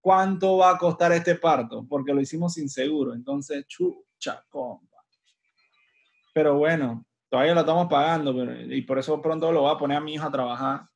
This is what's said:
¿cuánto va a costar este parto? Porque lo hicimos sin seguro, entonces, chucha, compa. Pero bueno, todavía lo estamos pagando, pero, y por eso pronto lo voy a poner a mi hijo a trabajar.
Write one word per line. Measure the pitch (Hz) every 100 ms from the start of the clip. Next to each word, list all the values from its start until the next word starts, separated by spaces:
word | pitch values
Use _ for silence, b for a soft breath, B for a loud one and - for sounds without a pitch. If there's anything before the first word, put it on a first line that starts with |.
¿cuánto | 185 190 190 190 190 190
va | 185
a | 180
costar | 175 170 170
este | 170 170
parto? | 170 165 143 113 113 113
Porque | 143 135
lo | 143
hicimos | 135 160 170
sin | 170 143
seguro, | 131 135 151 131
entonces, | 120 127 143 139 143 139
chucha, | - 180 - _ _ - - _
compa. | 143 123 - _ _ _ _ _ _ _ _ _ _ _ _ _ _ _
Pero | - 151 143
bueno, | 151 165 131 117 - _ _
todavía | 127 147
lo | 170
estamos | 156 165 170
pagando, | 147 151 165 147
pero, | 127 123 123
y | 123 135
por | - 135
eso | 135 151
pronto | 160 160 160
lo | 170
voy | 143
a | 151
poner | 143 147
a |
mi | 151
hijo | 151 156
a |
trabajar. | 139 123 120 135 139 -